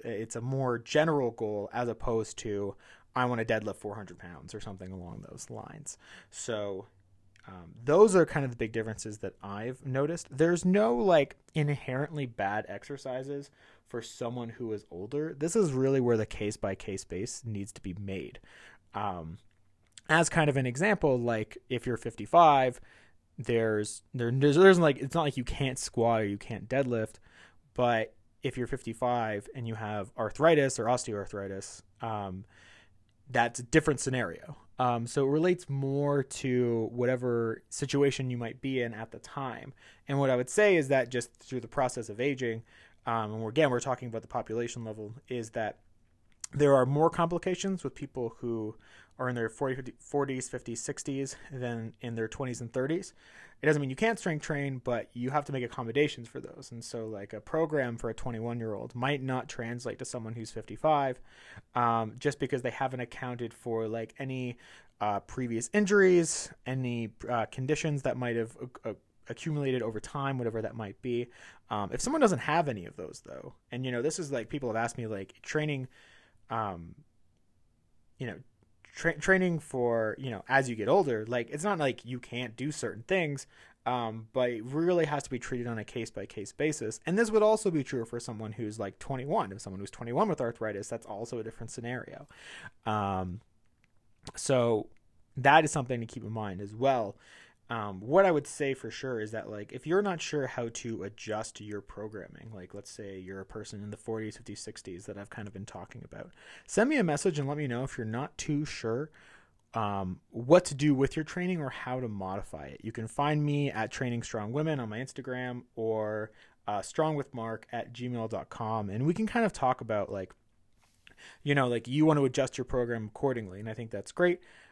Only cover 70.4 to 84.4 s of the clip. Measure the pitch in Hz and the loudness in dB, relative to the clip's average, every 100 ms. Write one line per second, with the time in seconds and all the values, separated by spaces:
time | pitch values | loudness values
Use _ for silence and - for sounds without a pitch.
70.4 | 117 110 107 113 104 - 123 120 120 - | -2 -2 -4 -6 -10 -8 -4 -2 -4 -12
71.4 | - - - 104 98 - 247 311 226 139 | -20 -20 -6 -4 -2 -2 0 4 4 4
72.4 | - 165 143 104 85 - 85 - - - | 2 2 2 -4 -8 -10 -12 -12 -14 -14
73.4 | - - _ 123 131 120 147 185 143 127 | -14 -18 _ -6 -2 0 0 -2 -4 -4
74.4 | 107 147 123 110 117 - 110 101 95 - | -4 -4 -2 0 -2 -2 -6 -6 -8 -14
75.4 | - 156 151 139 131 - - - _ _ | -4 -2 0 -2 -6 -12 -20 -20 _ _
76.4 | - 113 104 87 82 - _ _ _ _ | -6 -4 -2 -6 -12 -18 _ _ _ _
77.4 | _ _ _ _ _ _ _ - 120 85 | _ _ _ _ _ _ _ -10 -8 -8
78.4 | - _ _ _ - - 170 151 - 190 | -16 _ _ _ -20 -2 -2 0 4 4
79.4 | 180 160 - 127 120 117 110 - 131 104 | 4 0 -4 0 2 2 0 -2 -6 -8
80.4 | - 139 127 110 104 190 147 110 110 123 | 2 4 4 -2 4 4 4 0 0 -2
81.4 | 117 147 202 180 139 - 117 123 - 120 | -2 -4 -2 2 0 -2 -8 -10 -8 -6
82.4 | 123 113 143 - 113 101 - 190 156 135 | -6 -6 -6 -4 -6 -6 0 0 2 -4
83.4 | - - - _ 127 123 117 113 110 131 | -10 -20 -20 _ -2 -2 -2 -6 -4 0